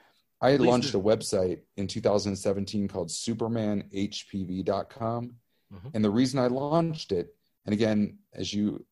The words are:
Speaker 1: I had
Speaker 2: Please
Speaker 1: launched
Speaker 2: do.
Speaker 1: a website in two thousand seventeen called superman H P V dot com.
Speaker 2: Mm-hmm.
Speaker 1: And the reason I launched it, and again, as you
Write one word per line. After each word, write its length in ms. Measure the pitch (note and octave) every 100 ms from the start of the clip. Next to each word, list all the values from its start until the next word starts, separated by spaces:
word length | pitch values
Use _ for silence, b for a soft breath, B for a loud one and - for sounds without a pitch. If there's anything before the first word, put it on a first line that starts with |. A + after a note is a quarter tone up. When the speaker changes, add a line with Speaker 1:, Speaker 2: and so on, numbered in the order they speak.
| b b _ -
Speaker 1:
I 80 | B2
had 100 | C#3+
Speaker 2:
Please 60 | A#2+
Speaker 1:
launched 240 | B2 C#3
Speaker 2:
do. 60 | G#2
Speaker 1:
a 40 |
website 560 | G2+ A2 - G#2 F#2 E2 - -
in 80 | F#2+
two 160 | A#2
thousand 340 | A2 G#2 G2+ G2
seventeen 520 | G2+ G2 G2 G#2+ G2
called 240 | F#2+ E2+
superman 800 | - - A2+ A2+ A#2 G#2+ G2+ -
H 340 | G2 G2+ - -
P 120 | G2+
V 200 | F2+ F#2
dot 260 | F#2+ G2 -
com. 460 | - A2+ A#2+ A#2+ - _ _ _
Speaker 2:
Mm-hmm. 180 | F#2 B2
Speaker 1:
And 100 | A2+
the 60 | G#2+
reason 300 | A2 C3 C3+
I 80 | B2
launched 640 | B2+ C#3+ E3 E3+ D#3+ -
it, 240 | F2+ - _ _ _ -
and 80 |
again, 440 | G#2 A2 G#2+ G#2 - _
as 180 | - F#2+
you 320 | G#2 G#2 - -